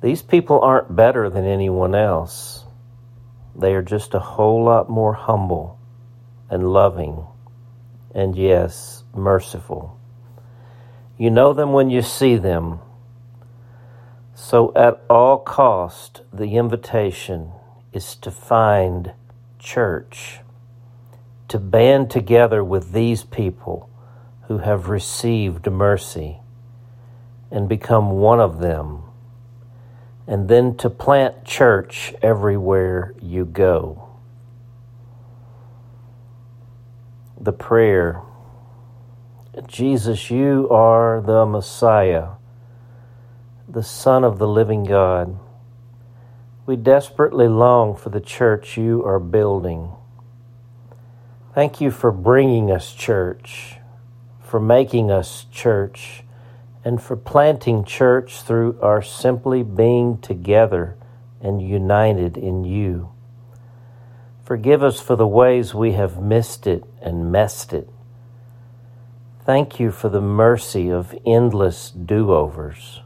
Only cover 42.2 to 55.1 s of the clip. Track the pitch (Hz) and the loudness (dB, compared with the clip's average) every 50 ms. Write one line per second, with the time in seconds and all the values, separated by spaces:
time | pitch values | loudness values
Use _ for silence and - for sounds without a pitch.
42.2 | 80 85 95 - - - - - - - - - - - - - - - - - | -4 -6 -14 -18 -20 -20 -20 -20 -20 -20 -20 -20 -20 -20 -20 -20 -20 -20 -20 -20
43.2 | - - - - - - - - - - 151 117 107 - - - - 135 131 131 | -20 -20 -20 -20 -20 -20 -20 -20 -20 -12 -10 -10 -10 -10 -12 -4 0 2 2 4
44.2 | 131 123 107 95 107 104 104 107 113 107 110 107 101 95 98 98 95 92 92 90 | 2 2 0 0 -2 0 2 0 0 0 0 -4 -2 0 2 2 2 2 0 -2
45.2 | 87 87 92 95 - - - - - - - - - - - - - - - - | -4 -6 -8 -14 -18 -20 -20 -20 -20 -20 -20 -20 -20 -20 -20 -20 -20 -20 -20 -20
46.2 | - - - - - - - - - - 131 120 110 127 135 143 139 - - - | -20 -20 -20 -20 -20 -20 -20 -20 -8 -6 -6 -2 4 4 4 4 2 -2 -2 -2
47.2 | 147 151 - 135 120 117 110 110 117 123 123 120 117 107 98 - - - 101 104 | -2 0 2 2 2 4 4 4 4 6 6 4 2 0 -2 -8 -10 -8 -8 -8
48.2 | 92 - - - 123 117 107 104 - - - 113 113 113 117 120 120 101 95 98 | -10 -10 -6 0 2 2 2 0 -4 -10 -8 -6 -2 -2 -2 -2 0 -2 -2 -2
49.2 | 90 87 85 110 104 101 101 98 87 90 85 80 80 85 90 - - - - - | -4 -2 -2 0 0 0 -2 -2 -4 -6 -8 -8 -10 -12 -14 -18 -20 -20 -20 -20
50.2 | - - - - - - - - - - - - - - - - - - - - | -20 -20 -20 -20 -20 -20 -20 -20 -20 -20 -20 -20 -20 -20 -20 -20 -20 -20 -20 -20
51.2 | - - - - - - - - 143 147 - - 147 139 117 - - 120 107 92 | -20 -20 -20 -20 -20 -8 -2 0 0 0 -2 -4 -4 -4 -4 0 0 0 0 0
52.2 | 92 107 123 131 139 135 123 113 107 101 95 90 - - - - - - 113 98 | 2 2 4 4 4 4 2 0 2 0 0 -2 -4 -10 -16 -12 -4 -2 -2 -2
53.2 | 92 90 92 - - - - - - - - - - - - - - - - - | -2 -4 -6 -10 -16 -20 -20 -20 -20 -20 -20 -20 -20 -20 -20 -20 -20 -20 -20 -20
54.2 | - - - - - - - 113 107 110 120 127 135 127 - 120 113 104 | -20 -20 -20 -20 -18 -6 -4 -2 2 4 4 4 4 2 0 -2 0 0